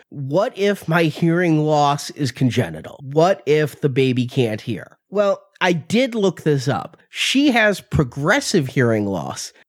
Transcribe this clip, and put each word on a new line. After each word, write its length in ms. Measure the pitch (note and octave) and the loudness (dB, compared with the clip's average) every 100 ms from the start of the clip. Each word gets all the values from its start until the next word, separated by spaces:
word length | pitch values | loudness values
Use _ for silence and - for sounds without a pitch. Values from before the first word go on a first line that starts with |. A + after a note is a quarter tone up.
| _ | _
"What 460 | C#3+ C3+ D#3+ B3 A3 | -12 -2 0 0 0
if 300 | G3+ G3 - | -2 -2 0
my 180 | E3+ | 2
hearing 600 | E3 - E3+ E3+ F3+ D#3 | 2 0 0 2 2 2
loss 460 | D3+ D3 C#3+ D3 - | 2 2 2 0 -6
is 200 | - C3+ | -6 -6
congenital? 640 | - B2+ A2+ F2+ D#2+ E2+ - | 0 0 0 -4 -8 -16 -16
What 400 | C3+ D3 E3+ G3 | -4 2 2 2
if 360 | - D3+ D3+ - | 0 0 0 -2
the 80 | D3 | -2
baby 380 | C3 C3 B2 A#2+ | 2 2 0 -2
can't 340 | C#3 A#2 G#2+ | 0 -2 -2
hear?" 380 | - G2+ - _ _ | -8 -10 -10 _ _
Well, 320 | G3 G3+ F#3+ _ _ | -2 0 -2 _ _
I 120 | F#3 | 0
did 420 | F3 - G#3+ C4 | 0 0 0 0
look 280 | A3+ G3 - | 0 -2 0
this 260 | D#3+ C#3+ B2+ | -2 0 0
up. 280 | A2 - - _ | -4 -6 -18 _
She 420 | - - C4 D4 | -6 -2 2 2
has 300 | A#3 G#3+ G3 | 4 2 0
progressive 880 | - D3+ C3 C#3 D3+ C4+ - F#3+ C3 | -2 0 0 -2 0 0 2 0 0
hearing 380 | C#3+ A#2+ A2 G2+ | 2 2 2 0
loss. 460 | F#2 C2 - - _ | -4 -6 -10 -14 _